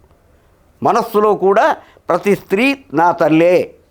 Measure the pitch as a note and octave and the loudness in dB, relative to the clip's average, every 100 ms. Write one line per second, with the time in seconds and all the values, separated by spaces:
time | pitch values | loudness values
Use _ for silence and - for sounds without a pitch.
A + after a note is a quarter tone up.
0 | _ _ _ _ _ _ _ _ C3 G#3+ | _ _ _ _ _ _ _ _ -2 -2
1 | - G#3 G#3+ F#3+ F#3 G3+ D4+ - - _ | -2 -2 0 0 0 2 0 -2 -10 _
2 | - E3+ G3+ F#3+ - G3 C4+ C4+ - C#3+ | -6 -4 -2 -4 -2 -2 -2 -2 -6 -2
3 | F3 E3+ D#3+ D#3+ E3+ F3 - - _ | 0 0 0 2 2 2 -2 -10 _